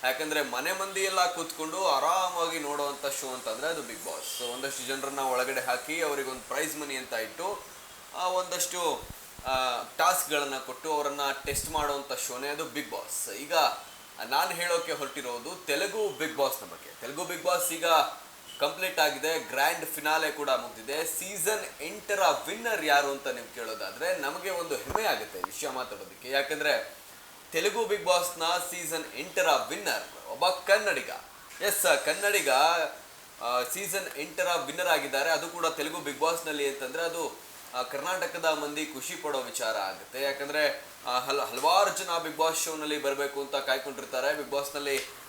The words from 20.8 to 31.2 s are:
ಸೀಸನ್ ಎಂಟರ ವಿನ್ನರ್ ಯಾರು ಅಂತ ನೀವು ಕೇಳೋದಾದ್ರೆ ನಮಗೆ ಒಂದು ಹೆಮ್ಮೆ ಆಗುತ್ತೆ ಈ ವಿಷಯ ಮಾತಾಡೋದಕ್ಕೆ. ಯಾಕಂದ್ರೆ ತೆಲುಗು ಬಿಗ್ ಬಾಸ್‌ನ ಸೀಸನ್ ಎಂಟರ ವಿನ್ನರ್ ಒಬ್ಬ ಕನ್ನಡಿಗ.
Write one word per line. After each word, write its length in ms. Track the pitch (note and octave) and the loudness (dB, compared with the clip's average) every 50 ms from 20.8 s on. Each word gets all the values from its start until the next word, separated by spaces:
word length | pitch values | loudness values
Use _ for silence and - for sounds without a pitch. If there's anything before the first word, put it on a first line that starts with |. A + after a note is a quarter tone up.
| A2+ A#2 C#3+ D#3 E3 | -6 -4 -2 -2 -2
ಸೀಸನ್ 760 | D#3+ - - F3+ F#3 G3+ G3 D#3+ F#3+ G#3+ G3+ - - - - | -2 -2 -4 -4 -6 -4 -2 0 0 2 0 -2 -6 -8 -8
ಎಂಟರ 400 | C#3 E3 G#3 G#3+ - - G#3 F#3+ F#3+ E3+ D3 - - D#3+ | -8 -8 -8 -8 -2 -2 2 6 6 6 6 4 0 -4
ವಿನ್ನರ್ 380 | F#3 A3+ A#3 A#3+ A3 F#3 D#3 | -6 -2 0 0 0 0 4
ಯಾರು 260 | D3+ C#3+ C#3+ C#3+ C#3 | 6 6 6 6 4
ಅಂತ 160 | C#3 C3+ - C#3 | 0 -2 -2 -4
ನೀವು 280 | B2 A#2+ A2+ A2+ - | -4 -4 -6 -10 -10
ಕೇಳೋದಾದ್ರೆ 640 | B2+ A#2 A2 A2 A2 G#2 F#2+ G2 - D#3 F3 F#3 F3+ | -8 -6 -6 -6 -6 -6 -8 -6 -4 -2 -2 0 0
ನಮಗೆ 320 | D3 C#3 D#3+ F3+ F3+ F#3+ | -2 -4 -4 -4 -4 -4
ಒಂದು 260 | F#3 F3 E3+ - C#3 | -4 -4 -2 -2 -4
ಹೆಮ್ಮೆ 280 | - - C3+ - - A3+ | -4 -4 0 0 2 4
ಆಗುತ್ತೆ 360 | G3 C#3+ - A2 - - F#2 | 4 2 0 -2 -8 -6 -8
ಈ 20 | |
ವಿಷಯ 280 | F#2 F#2 - - D3+ C#3+ | -8 -6 -6 -6 -6 -4
ಮಾತಾಡೋದಕ್ಕೆ. 600 | C3 C3 B2+ B2 - G2+ G2+ F#2+ G2 - - B2+ | -4 -4 -6 -6 -8 -12 -12 -14 -16 -14 -8 0
ಯಾಕಂದ್ರೆ 720 | C3+ C#3 C#3 - D3+ D3 D3+ D3+ C3+ A2 - - - - - - - - - - - - - - | 0 0 2 2 -2 0 2 2 2 2 0 -4 -12 -16 -18 -18 -18 -18 -18 -18 -20 -20 -18 -4
ತೆಲುಗು 340 | - D#3+ E3+ G#3 G3 A3+ A3+ | -2 2 2 2 2 2 0
ಬಿಗ್ 200 | F#3 G#3 G3+ E3+ | 0 0 0 2
ಬಾಸ್‌ನ 380 | F3 F3+ F3 F3 - - E3 E3 E3 F3+ F3+ F3 - | 4 4 4 4 0 -2 -2 0 2 2 2 0 -4
ಸೀಸನ್ 340 | F3 F3+ E3+ D3+ E3 E3 D#3 - - | -6 -6 -4 -4 -4 -4 -4 -6 -8
ಎಂಟರ 320 | A#2 D3+ F#3 - G3 F#3 E3 D3 B2+ - - | -8 -8 -4 0 2 4 6 6 4 4 -2
ವಿನ್ನರ್ 640 | D#3 F#3+ G#3 E3+ A#2+ G#2 - - - - - - | -4 -2 0 0 0 0 -2 -6 -14 -14 -10 -10
ಒಬ್ಬ 180 | A2+ A#2+ - F#3 | -2 2 2 2
ಕನ್ನಡಿಗ. 600 | - - - - G3 G#3+ G#3+ G3+ E3+ C3+ A#2+ - D2+ - | 2 2 6 6 6 6 6 2 0 0 -2 -4 -8 -10